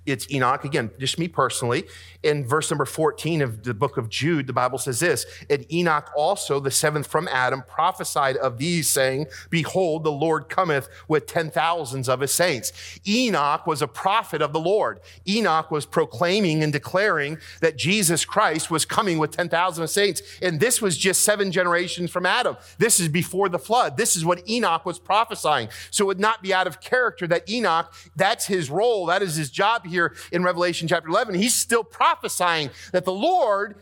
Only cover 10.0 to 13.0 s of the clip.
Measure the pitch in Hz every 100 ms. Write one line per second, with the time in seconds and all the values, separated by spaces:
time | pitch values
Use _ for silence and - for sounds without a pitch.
10 | 156 143 160 156 151 - 180 143 135 -
11 | - 151 - 175 160 165 160 175 135 135
12 | 127 127 139 - 180 131 - - - -